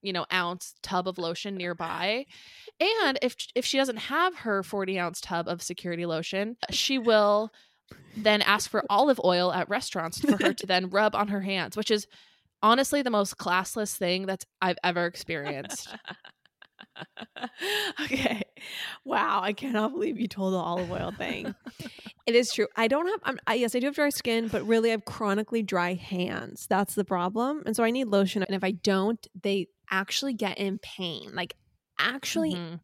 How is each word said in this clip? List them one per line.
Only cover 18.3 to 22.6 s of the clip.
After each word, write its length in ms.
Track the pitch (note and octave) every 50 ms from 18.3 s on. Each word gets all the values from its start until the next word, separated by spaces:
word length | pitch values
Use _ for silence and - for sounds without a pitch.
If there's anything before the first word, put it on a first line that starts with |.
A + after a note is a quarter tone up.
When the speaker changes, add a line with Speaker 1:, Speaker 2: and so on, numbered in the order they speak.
| A#3+ G#3+ - _ _ - - - - - - - - - _
Speaker 2:
Wow. 360 | C4+ C4+ A#3+ - - - G3+
I 120 | F#3 G3+ G#3
cannot 380 | G3+ - C4+ A#3+ G#3+ A3 - C4
believe 260 | E4+ G#3 E4 D4 G3
you 80 | A#3 F#3+
told 260 | - G3 F#3+ F#3+ F#3
the 40 | F#3
olive 340 | E3+ E3+ F3 F3+ F3+ E3+
oil 200 | F3+ F3+ - F3+ G#3 -
thing. 360 | - - - - - - G3+ _
Speaker 1:
<laughs> 60 | _ B3+ - - - A#3 - - - G#3+ - _ _
Speaker 2:
It 100 | - A#3
is 180 | A#3+ B3+ A#3 -
true. 140 | -